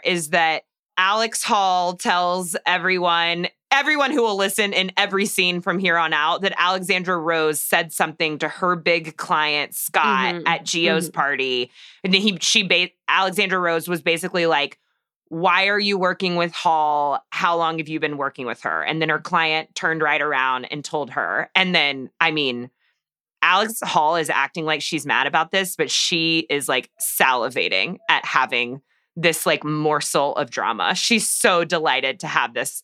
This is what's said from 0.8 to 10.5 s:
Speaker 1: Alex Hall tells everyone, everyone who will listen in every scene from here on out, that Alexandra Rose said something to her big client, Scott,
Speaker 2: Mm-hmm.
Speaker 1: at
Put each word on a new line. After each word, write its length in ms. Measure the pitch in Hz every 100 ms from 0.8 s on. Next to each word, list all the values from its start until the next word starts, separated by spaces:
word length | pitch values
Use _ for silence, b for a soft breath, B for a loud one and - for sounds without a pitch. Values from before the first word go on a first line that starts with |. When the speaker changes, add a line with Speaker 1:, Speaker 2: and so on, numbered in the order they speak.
| _ -
Speaker 1:
Alex 460 | 185 214 226 -
Hall 520 | - 214 190 180 175 180
tells 580 | 233 180 180 185 180 - -
everyone, 800 | 180 180 185 175 170 170 170 180 - _
everyone 400 | 269 254 302 269
who 100 | 262
will 140 | 226 196
listen 340 | 196 208 202
in 200 | 185 185 -
every 300 | 202 196 202
scene 340 | - 180 175
from 200 | 190 180
here 180 | 190 170
on 160 | 160
out, 280 | 156 156 175
that 120 | 190 -
Alexandra 600 | 175 190 180 185 180 180
Rose 420 | 160 165 156 151
said 300 | - 175 170
something 460 | - 160 151 160 151
to 80 | 156
her 300 | - 180 175
big 400 | 160 170 160 -
client, 580 | - 160 151 147 139 -
Scott, 600 | - 190 147 135 127 175
Speaker 2:
Mm-hmm. 120 |
Speaker 1:
at 160 | 170